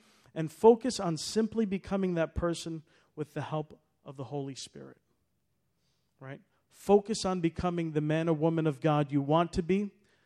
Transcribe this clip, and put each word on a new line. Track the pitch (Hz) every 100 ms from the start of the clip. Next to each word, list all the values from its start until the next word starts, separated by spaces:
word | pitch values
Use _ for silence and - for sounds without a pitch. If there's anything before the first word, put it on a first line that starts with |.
| _ _ _ 160
and | 160
focus | - 220 240 262 -
on | 185 156
simply | - 214 220 220 208
becoming | 190 - 196 185 170
that | 156 -
person | 175 165 165 165 - _ _ -
with | 147
the | 156
help | 131 156 151 - _ _ 139
of | 139
the |
Holy | 120 143 139 131
Spirit, | - 143 135 - _ _ _ _ _ _ _ _ _ _ _ _
right? | 131 143 _ _ _
Focus | - - 202 202 214 196
on | 185
becoming | 165 - 180 175 165
the | 151
man | 151 156 165
or |
woman | 156 160 165 156
of | 135
God | 156 147 143
you | 143
want | 139 160 170
to | 185
be, | 165 190 202 - _ _